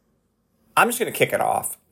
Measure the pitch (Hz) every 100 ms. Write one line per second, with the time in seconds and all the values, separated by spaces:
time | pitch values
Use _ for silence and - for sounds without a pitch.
0 | _ _ _ _ _ _ _ - 208 240
1 | 175 - 123 - - 104 - - _